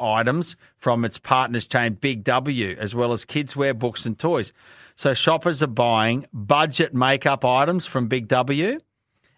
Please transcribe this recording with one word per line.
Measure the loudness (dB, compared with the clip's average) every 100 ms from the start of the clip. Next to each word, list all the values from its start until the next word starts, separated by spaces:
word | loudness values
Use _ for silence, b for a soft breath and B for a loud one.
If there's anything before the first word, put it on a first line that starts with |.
items | 0 2 2 0 -4 -10 b b
from | 0 2
its | 0 -4
partners | 0 2 2 -4 -2
chain | -2 0 -2
Big | -4 -2
W, | -2 0 -2 -2 -4 -6
as | -6 -2
well | -2
as | -2 -4
kids | -6 -4 -2
wear, | -2
books | -2 -4 -4 -8
and | -4
toys. | -2 -2 -4 B B B B -4
So | -2
shoppers | 2 2 2 0 0
are | 0
buying | 2 2 4 2 0 -4
budget | -10 0 2 2 0 0
makeup | 2 2 2 0 2
items | 2 4 2 0 -2
from | -2 0
Big | -2 2
W, | 2 2 0 -2 -4 -10 _ _ _ _